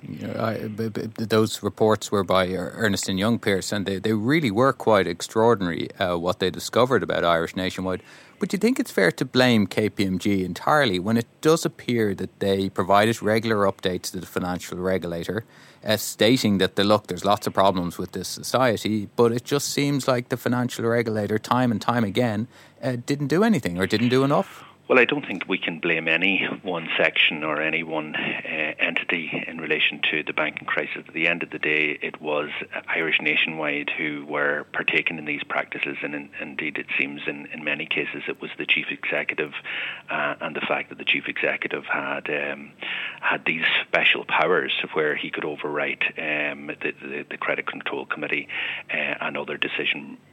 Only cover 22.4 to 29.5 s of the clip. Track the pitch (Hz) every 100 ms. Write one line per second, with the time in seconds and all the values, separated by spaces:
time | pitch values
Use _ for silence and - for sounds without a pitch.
22.4 | 117 - - _ 131 123 120 143 143 156
23.4 | 226 190 - 87 95 107 120 127 139 151
24.4 | 190 - - - _ 127 117 147 - 101
25.4 | - 92 - 82 85 82 82 82 92 95
26.4 | 80 - 98 87 80 - 82 - - 82
27.4 | 78 76 78 80 82 80 76 73 76 -
28.4 | 82 80 78 - 87 80 - 87 76 -
29.4 | -